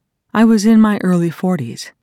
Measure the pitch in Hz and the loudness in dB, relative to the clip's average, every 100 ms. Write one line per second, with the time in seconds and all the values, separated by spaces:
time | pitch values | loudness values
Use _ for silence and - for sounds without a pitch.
0 | _ _ _ 214 226 220 214 220 214 202 | _ _ _ 0 2 2 4 4 4 0
1 | 185 180 170 - 185 175 117 - - _ | -2 -2 -2 -4 -6 -4 -8 -14 -18 _